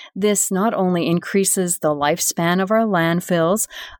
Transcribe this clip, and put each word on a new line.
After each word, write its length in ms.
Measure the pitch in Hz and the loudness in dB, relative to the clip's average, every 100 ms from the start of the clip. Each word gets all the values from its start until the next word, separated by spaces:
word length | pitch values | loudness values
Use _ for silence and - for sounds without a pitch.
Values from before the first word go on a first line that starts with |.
| - 190 | -14 -2
This 360 | 208 202 - | 0 0 0
not 220 | 185 214 | 0 0
only 320 | - 185 175 165 | 2 0 0 0
increases 720 | 170 - 196 196 - 180 - | -2 0 0 2 0 -2 0
the 120 | 156 | -2
lifespan 720 | 147 147 170 - - 170 180 | 0 0 0 -2 0 0 0
of 100 | 190 | 2
our 140 | 220 226 | 0 2
landfills, 800 | 180 165 170 - 175 165 214 - - - | 2 2 0 0 2 2 0 -4 -10 -16